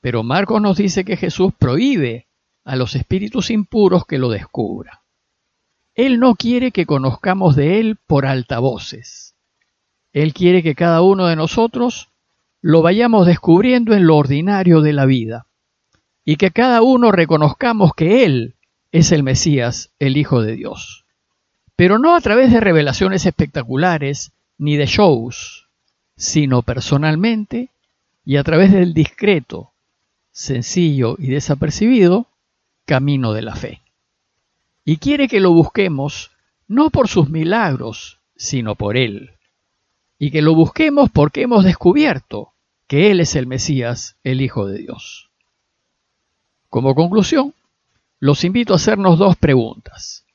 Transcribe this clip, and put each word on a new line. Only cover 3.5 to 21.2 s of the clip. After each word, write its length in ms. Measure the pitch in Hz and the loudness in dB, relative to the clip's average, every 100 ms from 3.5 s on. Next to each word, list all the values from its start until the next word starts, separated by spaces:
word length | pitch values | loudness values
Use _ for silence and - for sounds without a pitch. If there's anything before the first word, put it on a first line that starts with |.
impuros 540 | 226 196 226 202 180 - | -6 -4 0 2 2 -2
que 120 | 143 | -4
lo 120 | 123 | -4
descubra. 720 | 104 - - 104 98 - - _ _ _ _ _ _ _ _ _ | -6 -8 -8 -8 -8 -14 -20 _ _ _ _ _ _ _ _ _
Él 260 | - 269 240 | -2 0 2
no 160 | 254 208 | 2 2
quiere 360 | 233 247 254 | -2 -2 -2
que 140 | - 160 | -2 -2
conozcamos 720 | 143 131 - 190 190 185 143 | -2 -2 -4 -4 0 2 2
de 240 | 143 202 | 2 0
él 180 | 220 214 _ | 0 -4 _
por 180 | 143 135 | -2 0
altavoces. 1120 | 131 120 113 131 113 - 113 - - - _ _ _ _ _ _ _ _ | -4 -4 -4 -2 -4 -14 -18 -20 -20 -20 _ _ _ _ _ _ _ _
Él 200 | 143 156 | -2 -2
quiere 300 | 143 180 180 | 2 2 2
que 120 | 165 139 | 0 -2
cada 260 | 170 165 | 0 2
uno 260 | 185 190 180 | 2 2 0
de 80 | 160 | -2
nosotros 720 | 160 - 226 247 240 - - _ _ _ _ _ | -2 -2 -2 -2 -4 -6 -20 _ _ _ _ _
lo 200 | 170 160 | 2 2
vayamos 460 | 165 202 240 220 175 | 4 2 2 4 4
descubriendo 640 | 170 - 170 247 254 226 | 2 4 4 4 0 2
en 140 | 208 170 | 4 4
lo 100 | 151 | 4
ordinario 640 | 131 143 180 202 180 160 | 2 -2 -2 0 4 4
de 120 | 151 | 4
la 120 | 143 135 | 2 0
vida, 400 | 131 113 117 _ _ _ _ _ _ _ _ | 0 -2 -12 _ _ _ _ _ _ _ _
y 140 | - 151 | -6 0
que 120 | 190 | 0
cada 320 | 196 254 233 | 0 2 4
uno 300 | 240 254 240 | 4 4 4
reconozcamos 840 | 190 160 160 151 - 247 226 180 | 2 2 2 2 0 -4 2 0
que 320 | - 160 233 214 | 2 2 4 4
él 300 | 127 120 _ _ _ _ | 0 -4 _ _ _ _
es 200 | 165 156 | 0 2
el 120 | 160 | 2
Mesías, 680 | 135 131 170 143 120 120 - _ | 0 -2 0 0 -2 -6 -14 _
el 180 | 139 139 | -2 -2
Hijo 240 | 147 127 | 0 -2
de 140 | 110 113 | -2 -6
Dios. 500 | - - - - _ _ | -12 -14 -18 -20 _ _